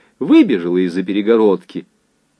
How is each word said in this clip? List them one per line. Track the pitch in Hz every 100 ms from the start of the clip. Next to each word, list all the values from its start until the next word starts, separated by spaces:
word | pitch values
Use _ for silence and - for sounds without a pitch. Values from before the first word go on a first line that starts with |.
| _ -
выбежала | 147 320 220 98 85 90
из-за | 92 87
перегородки | 95 101 104 117 107 90 - 87 - _ _ _ _